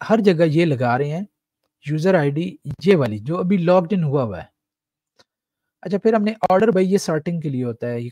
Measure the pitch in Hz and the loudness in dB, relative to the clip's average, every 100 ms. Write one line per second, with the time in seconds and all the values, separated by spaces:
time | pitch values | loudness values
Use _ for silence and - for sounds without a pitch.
0 | - 226 202 160 165 151 170 123 120 123 | 0 2 4 2 2 2 0 0 0 0
1 | 143 160 202 _ _ _ _ _ 143 151 | -2 -6 -10 _ _ _ _ _ -6 -2
2 | 180 190 143 143 180 - - 147 165 185 | 2 2 2 -2 -6 -8 -12 -4 2 2
3 | 123 104 113 175 180 196 170 180 165 196 | 2 -4 -6 -4 0 0 2 2 2 0
4 | 156 143 117 90 - _ _ _ _ _ | 0 0 -2 -6 -14 _ _ _ _ _
5 | _ _ _ _ _ _ _ _ - 196 | _ _ _ _ _ _ _ _ -6 -2
6 | 220 226 208 226 180 190 220 185 185 196 | 2 2 0 0 2 4 4 2 2 0
7 | - 156 165 170 156 131 123 113 120 120 | 0 -4 -2 -4 -4 -4 -4 -6 -6 -6
8 | 120 | -8